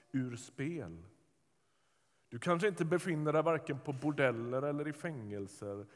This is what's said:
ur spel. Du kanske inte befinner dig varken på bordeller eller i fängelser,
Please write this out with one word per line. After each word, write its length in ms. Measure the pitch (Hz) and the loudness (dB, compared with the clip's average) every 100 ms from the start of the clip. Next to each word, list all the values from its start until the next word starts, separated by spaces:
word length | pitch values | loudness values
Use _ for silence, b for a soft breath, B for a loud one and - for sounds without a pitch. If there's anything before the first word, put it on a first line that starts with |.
| B | B
ur 240 | 135 127 120 | -2 -2 -4
spel. 680 | - - 135 170 95 82 90 _ _ _ _ _ _ _ _ _ _ _ - | -12 -6 -4 -4 -8 -10 -16 _ _ _ _ _ _ _ _ _ _ _ -14
Du 100 | - | -4
kanske 280 | 175 170 214 | 2 4 4
inte 180 | 175 165 | 2 2
befinner 480 | 175 190 156 151 | 2 2 0 4
dig 100 | 151 | 4
varken 360 | 151 160 - 139 | 4 2 0 -6
på 140 | - | -4
bordeller 680 | 135 147 147 135 113 117 127 | -2 0 4 4 4 0 0
eller 260 | 143 147 147 | 0 0 -2
i 60 | |
fängelser, 920 | 147 175 147 107 104 98 - 104 101 101 | -4 -6 -6 -6 -6 -6 -8 -8 -8 -10